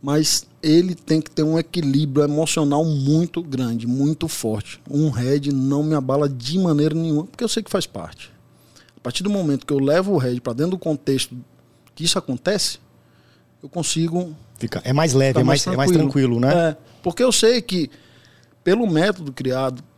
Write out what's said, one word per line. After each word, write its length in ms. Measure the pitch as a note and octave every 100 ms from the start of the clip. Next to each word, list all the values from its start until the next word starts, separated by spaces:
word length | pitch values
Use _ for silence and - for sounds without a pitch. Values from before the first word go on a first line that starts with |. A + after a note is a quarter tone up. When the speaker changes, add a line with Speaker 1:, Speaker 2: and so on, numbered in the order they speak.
Speaker 1:
mas 440 | C#3 D3+ D#3 - - _
ele 320 | D#3 D#3+ F#3
tem 280 | E3 - D#3+
que 80 | D#3
ter 120 | -
um 140 | D#3 D#3+
equilíbrio 640 | E3 F3 D3 C3+ D3+ C3+
emocional 600 | D3 D3 D#3+ - D3 C#3+
muito 580 | D#3+ D3 C3+ D#3 E3+ E3+
grande, 440 | E3+ C3 B2 A#2 A#2
muito 420 | B2+ C#3+ D#3 E3
forte. 540 | - A2+ G#2+ - - -
Um 180 | C#3 D#3
red 420 | A#2+ B2 C#3+ C#3+
não 300 | C#3 C3 C#3+
me 120 | D3+
abala 340 | D3+ C3 C#3 D3
de 300 | B2+ A#2+ F3
maneira 360 | F3+ D3 D3+
nenhuma, 300 | D#3 E3 D3+
porque 180 | F3+ -
eu 60 | A#3
sei 140 | -
que 80 | G#3+
faz 160 | G3 -
parte. 440 | - E2+ - - - _ _ _ - _ _
A 20 | B2
partir 160 | -
do 80 | F#3+
momento 340 | G3+ E3 C#3
que 80 | -
eu 60 | C#3+
levo 360 | C3+ D#3+ F#3+
o 40 | F#3
red 220 | B2+ B2
pra 120 | B2
dentro 200 | A#2+ E3
do 60 | F3+
contexto 580 | E3+ D3 - C3+ - B2+ - _ _ _ _
que 80 | -
isso 160 | D#3 G3
acontece, 600 | - B2+ - G#3 - - _ _ _ _ _ _ _ _
eu 60 | C#3+
consigo 680 | F3 D#3 E3 E3 E3+ F3+ D#3 - -
Speaker 2:
Fica, 240 | A#2 -
é 80 | -
mais 220 | C3+ D#3+
leve, 140 | C3+ C3+
Speaker 1:
ficar 60 | B2+
Speaker 2:
é 20 |
mais, 200 | B2+ C#3 -
é 100 | F3+
mais 140 | F3+
tranquilo, 480 | E3+ D3+ C#3 C3 A#2
né? 120 | B2+ F3 E3
Speaker 1:
É, 60 | D3+ - -
porque 180 | F3+ E3
eu 80 | B3+
sei 320 | - A3 B3
que, 260 | - F#3 C#3+ - _ - - _ _ _
pelo 200 | - G#3 A3+
método 420 | D#3 F#3 G3+ D3+
criado 480 | B2+ C3 B2+ C3 B2+ -